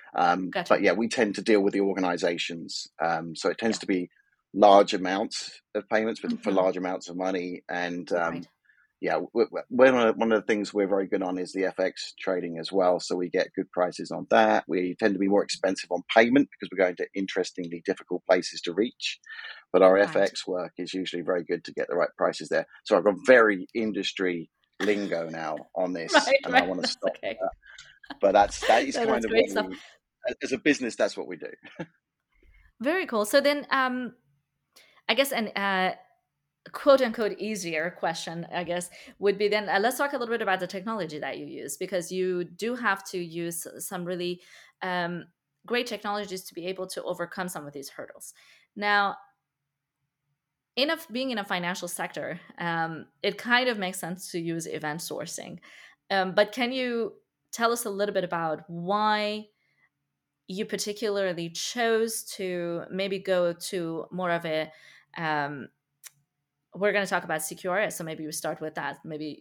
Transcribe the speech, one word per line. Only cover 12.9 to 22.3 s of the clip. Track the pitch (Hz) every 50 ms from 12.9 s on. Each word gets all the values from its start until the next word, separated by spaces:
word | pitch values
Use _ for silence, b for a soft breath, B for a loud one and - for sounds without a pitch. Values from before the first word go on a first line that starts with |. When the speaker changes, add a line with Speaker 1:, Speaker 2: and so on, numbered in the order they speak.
| 90 85
Speaker 1:
So | - - 90 90
we | 90 85
get | 80 92 - - -
good | - 92 -
prices | - 90 90 90 80 - 82 78
on | 92 82 92 -
that. | 113 113 110 107 107 110 - -
We | 78 92 90 90 85 -
tend | 113 107 98
to | 90
be | 98 98
more | 101 101 87
expensive | - - - - 95 95 - - -
on | 90 90 - - -
payment | 113 117 120 123 143 143 -
because | - - 101 90
we're | 92 90 95
going | 90 90
to | - - - -
interestingly | 98 98 95 - 98 90 - - - 90 85 85 85 -
difficult | - 92 - - - 90 87 -
places | - 92 92 87 - - 82
to | - 87 82
reach. | 87 110 127 - - - - - - B B B B B B B B B B -
But | 90 95
our | 92 92
Speaker 2:
Right. | 98 101 90
Speaker 1:
F | -
X | 98 98 98 - - - -
work | 92 90 87 85 - -
is | 90 85 -
usually | 95 92 - - 87
very | 82 78 92 90 85
good | - 87 82 -
to | - -
get | - - -
the | 55
right | 85 78 76 - -
prices | 92 87